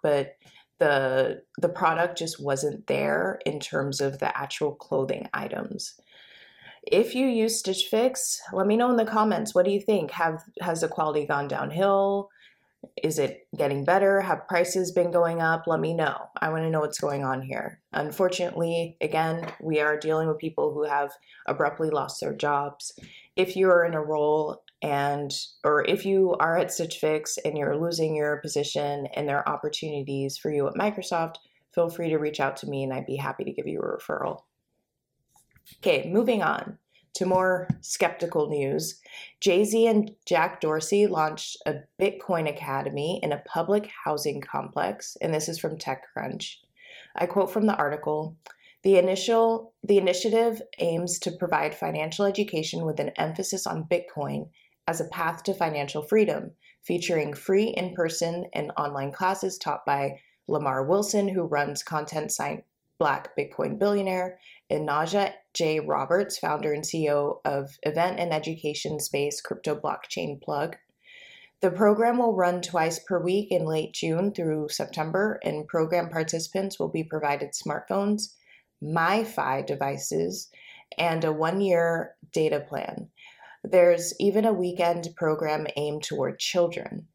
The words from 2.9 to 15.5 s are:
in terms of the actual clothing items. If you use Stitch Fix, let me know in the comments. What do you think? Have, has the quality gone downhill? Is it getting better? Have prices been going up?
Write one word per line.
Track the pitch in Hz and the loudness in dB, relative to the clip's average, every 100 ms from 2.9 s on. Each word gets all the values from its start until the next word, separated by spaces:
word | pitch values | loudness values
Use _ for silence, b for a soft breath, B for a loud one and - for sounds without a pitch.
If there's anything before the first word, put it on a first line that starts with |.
| 139 143 151 185 - | 0 0 0 0 -2
in | - 147 | -4 -4
terms | - 151 139 139 | -4 -2 -2 -2
of | 139 139 | -2 -2
the | 147 131 | -4 -2
actual | 139 - 147 - | -6 -4 -4 -4
clothing | - 147 127 - - | -2 -2 0 -4 -6
items. | - - - - - - - B B B B B B B B - | -6 -6 -6 -8 -8 -10 -14 B B B B B B B B 2
If | 185 233 | 4 4
you | 254 269 | 2 2
use | 226 220 220 | 4 2 0
Stitch | 196 190 - | -2 -2 2
Fix, | 220 254 254 - - - | 2 2 2 -4 -4 -4
let | 190 196 | 0 2
me | 226 | 4
know | 247 | 4
in | 233 | 4
the | |
comments. | 220 214 214 220 214 | 4 2 2 2 2
What | 180 180 | 4 4
do | |
you | 196 | 4
think? | 208 202 147 | 2 2 2
Have, | - 165 160 - - | 0 0 -2 -10 -8
has | 180 165 | -4 0
the | 160 | -2
quality | - 156 151 147 | 0 0 0 0
gone | 143 143 | -2 -2
downhill? | 139 143 160 196 196 196 202 196 b b b b b - - | -4 -2 2 4 4 4 0 -4 b b b b b -16 -4
Is | 160 160 | -2 0
it | 135 - - 156 | -2 -2 -10 -2
getting | 143 139 | 0 0
better? | 139 190 196 196 | 4 4 6 4
Have | 185 156 - | 2 -2 0
prices | 175 180 190 180 | 2 2 2 0
been | 180 175 | 2 2
going | 170 170 165 | 4 2 2
up? | 160 | 2